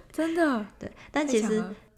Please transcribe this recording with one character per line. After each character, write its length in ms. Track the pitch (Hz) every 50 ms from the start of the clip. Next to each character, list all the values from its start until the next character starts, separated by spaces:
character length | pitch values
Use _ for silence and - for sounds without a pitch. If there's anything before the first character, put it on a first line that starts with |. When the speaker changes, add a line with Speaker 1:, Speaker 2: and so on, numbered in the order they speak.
| - -
Speaker 1:
真 220 | - - 311 330 330
的。 320 | 349 330 294 254 214 208 196 - -
Speaker 2:
对， 140 | - - - - - -
但 160 | - 285 302
其 140 | 285 247 214
实 80 | 220 214
Speaker 1:
太 80 | 214
强 120 | 214 185 185
了。 60 | 202 - - - _